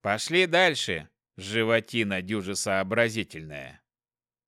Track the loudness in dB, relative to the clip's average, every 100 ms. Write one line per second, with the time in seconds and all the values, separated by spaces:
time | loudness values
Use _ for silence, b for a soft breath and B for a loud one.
0 | -2 -2 2 2 4 4 4 2 -4 -4
1 | -6 _ _ -14 -4 0 4 2 2 -2
2 | 0 -2 -2 -4 -4 -4 0 0 0 2
3 | 2 0 -8 -10 -12 -14 -14 -20 _ _
4 | _ _ _ _